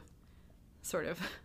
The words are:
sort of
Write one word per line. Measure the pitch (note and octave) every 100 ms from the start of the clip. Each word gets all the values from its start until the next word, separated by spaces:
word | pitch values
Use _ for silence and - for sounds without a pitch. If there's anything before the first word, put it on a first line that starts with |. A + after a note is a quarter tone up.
| - - - - - - - -
sort | - F3+
of | D#3 F3 F3+ -